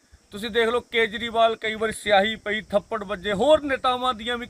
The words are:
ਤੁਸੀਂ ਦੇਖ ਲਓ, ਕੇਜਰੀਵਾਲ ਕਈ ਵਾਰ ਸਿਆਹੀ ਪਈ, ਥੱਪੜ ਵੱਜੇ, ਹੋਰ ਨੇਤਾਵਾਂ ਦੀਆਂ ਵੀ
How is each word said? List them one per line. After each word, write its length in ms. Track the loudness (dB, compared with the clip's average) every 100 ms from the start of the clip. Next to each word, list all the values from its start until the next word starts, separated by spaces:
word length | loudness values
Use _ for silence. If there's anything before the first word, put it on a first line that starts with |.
| _ _ _
ਤੁਸੀਂ 180 | -12 -4
ਦੇਖ 200 | 0 2
ਲਓ, 100 | 0
ਕੇਜਰੀਵਾਲ 760 | -2 0 0 -2 -4 2 2 2
ਕਈ 200 | -6 -4
ਵਾਰ 160 | -4
ਸਿਆਹੀ 440 | -4 2 4 4 -2
ਪਈ, 260 | -4 -6
ਥੱਪੜ 420 | -2 -2 -2 -6
ਵੱਜੇ, 300 | -6 -6 -4
ਹੋਰ 280 | 0 4 4
ਨੇਤਾਵਾਂ 520 | 4 -2 0 0 -2
ਦੀਆਂ 240 | -4 -4 -6
ਵੀ 100 | -6